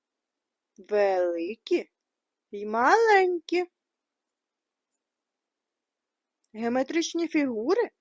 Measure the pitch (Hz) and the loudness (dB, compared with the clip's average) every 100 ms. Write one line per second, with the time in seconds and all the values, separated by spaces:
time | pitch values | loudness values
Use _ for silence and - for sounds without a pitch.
0 | _ _ _ _ _ _ _ - 190 208 | _ _ _ _ _ _ _ -20 -4 0
1 | 202 185 180 170 170 220 - 349 202 _ | 2 2 0 -2 -6 -10 -4 -2 -2 _
2 | _ _ _ _ _ 202 208 220 262 403 | _ _ _ _ _ -12 -6 0 2 4
3 | 453 403 370 349 - 339 359 _ _ _ | 6 4 4 0 -4 -4 -4 _ _ _
4 | _ _ _ _ _ _ _ _ _ _ | _ _ _ _ _ _ _ _ _ _
5 | _ _ _ _ _ _ _ _ _ _ | _ _ _ _ _ _ _ _ _ _
6 | _ _ _ _ _ 214 233 247 269 320 | _ _ _ _ _ -6 -2 -2 -2 -2
7 | 320 330 330 311 277 226 233 415 - - | -4 -4 -2 -2 -2 -2 -2 0 -2 -6